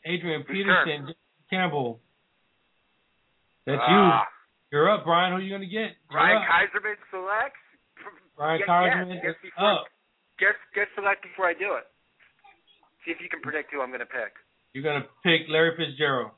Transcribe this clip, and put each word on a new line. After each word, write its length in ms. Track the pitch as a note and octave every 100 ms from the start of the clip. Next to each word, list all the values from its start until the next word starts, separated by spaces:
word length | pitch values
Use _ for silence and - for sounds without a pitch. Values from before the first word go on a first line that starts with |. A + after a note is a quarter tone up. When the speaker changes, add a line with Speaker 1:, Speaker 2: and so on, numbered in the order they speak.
| D#3+
Speaker 1:
Adrian 360 | F3 E3+ D#3 C3+
Speaker 2:
Who's 80 |
Speaker 1:
Peterson, 540 | F#3 G3 F#3 D#3 D3 C#3
Speaker 2:
turn? 80 | E3 _ _ _
Speaker 1:
Campbell. 500 | F#3 F#3 D3 B2 A2+ _ _ _ _ _ _ _ _ _ _ _ _ _ _ _ _ -
That's 160 | C#3
Speaker 2:
Ah. 400 | B2 G3 G3 A2+ G2+ - _ _ _
Speaker 1:
you. 80 | D3
You're 120 | E3
up, 120 | G#3
Brian. 280 | D#3+ E3+ F#3
Who 60 | F#3
are 20 |
you 80 | F#3+
gonna 160 | G3 F#3+
get? 320 | G#3+ G#3+ - _
You're 80 | D3+
Speaker 2:
Ryan 160 | E3+ G#3+
Speaker 1:
up. 60 | G3
Speaker 2:
Kaiserman 500 | E3+ G3 G3+ G#3 G#3 -
selects? 480 | F#3+ F#3 G#3 C4+ - _ _ _ - G#3 - _ _
Speaker 1:
Ryan 220 | D3+ D#3+
Speaker 2:
Yes, 100 | G3
Speaker 1:
Kaiserman 440 | F3 F#3 F3+ F3+ F#3
Speaker 2:
yes, 80 |
guess 120 | F3+ -
Speaker 1:
is 60 | F#3
Speaker 2:
before, 200 | - G3+
Speaker 1:
up. 140 | F#3 - _ _ _ _ -
Speaker 2:
guess, 180 | G3 G#3 -
guess 140 | - G3+ -
select 260 | G3+ G3
before 220 | F#3 F3+ F#3
I 60 |
do 200 | E3+ G3 C#3+
it. 80 | - _ _ _ _ _ _ _ _ _ _ _ E3+
See 60 |
if 80 | E3
you 80 | E3+
can 120 | E3
predict 300 | D3+ D3+ D3
who 100 | D3
I'm 100 | B2+
gonna 140 | B2+ A#2+
pick. 280 | C3 G#2 - _ _ _
Speaker 1:
You're 100 | C3+
gonna 240 | D3+ D3 - _
pick 240 | F#3 E3 D#3+
Larry 260 | D#3 E3 E3
Fitzgerald. 560 | D3+ C3 D3 C3 A2